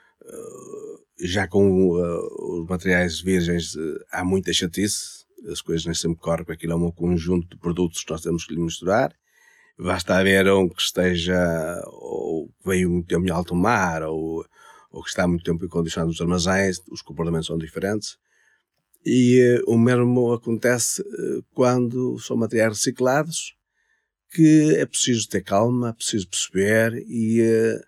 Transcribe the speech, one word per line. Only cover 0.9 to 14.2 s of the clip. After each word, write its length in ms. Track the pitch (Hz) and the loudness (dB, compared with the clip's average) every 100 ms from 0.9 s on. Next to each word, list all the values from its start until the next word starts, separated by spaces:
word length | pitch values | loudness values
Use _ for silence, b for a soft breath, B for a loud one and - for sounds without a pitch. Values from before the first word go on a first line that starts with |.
| - _ - 87 | -18 _ -10 -4
já 220 | 95 95 | -2 0
com, 500 | 104 98 92 92 85 | 4 4 6 4 4
eh, 640 | 87 85 87 - - 87 | 0 -2 -6 -8 -8 -6
os 80 | 82 | -4
materiais 520 | 90 95 90 90 80 | -4 0 2 0 -2
virgens, 540 | 90 92 85 87 80 | -2 0 0 -2 -4
eh, 300 | 78 80 71 - | -8 -8 -8 -10
há 120 | 80 | -6
muita 280 | 90 95 87 | -2 -2 0
chatice, 720 | 85 90 87 101 - - - _ - - | -2 -2 -2 -4 -4 -10 -16 _ -18 -12
as 100 | - | -10
coisas 240 | - 82 | -4 -4
nem 100 | 82 | -4
sempre 260 | 80 85 82 | -4 -4 -4
correm, 240 | 82 82 | -4 -4
porque 200 | 82 80 | -4 -8
aquilo 100 | 82 | -4
é 20 | 85 | -2
um 160 | 85 | -2
conjunto 560 | 87 85 90 80 90 85 | -2 -2 0 0 -2 -2
de 80 | - | -8
produtos 480 | 87 85 87 - | -6 -2 -2 -4
que 80 | - | -10
nós 80 | 78 | -8
temos 240 | 82 85 | -4 -4
que 100 | - | -4
lhe 60 | 82 | -6
misturar. 520 | 82 82 87 107 139 - b b b b b b | -6 -4 -2 0 0 -4 b b b b b b
Basta 400 | 87 90 - 92 | -6 -4 0 2
haver 320 | 95 95 95 | 4 4 4
um 160 | 98 92 | 4 2
que 120 | - | 0
esteja, 1000 | - - 92 87 82 90 87 82 80 87 - | -4 0 0 0 0 0 0 0 -4 -6 -12
ou 640 | - - - - 80 - | -14 -10 -8 -6 -6 -8
que 200 | _ 92 | _ -2
veio 200 | 92 90 | 0 2
muito 200 | 87 85 | 0 0
tempo 180 | 85 90 | 0 0
em 40 | |
alto 240 | 85 90 | -2 -2
mar, 500 | 87 98 117 90 80 | 0 2 2 0 -2
ou, 400 | 78 80 | -4 -4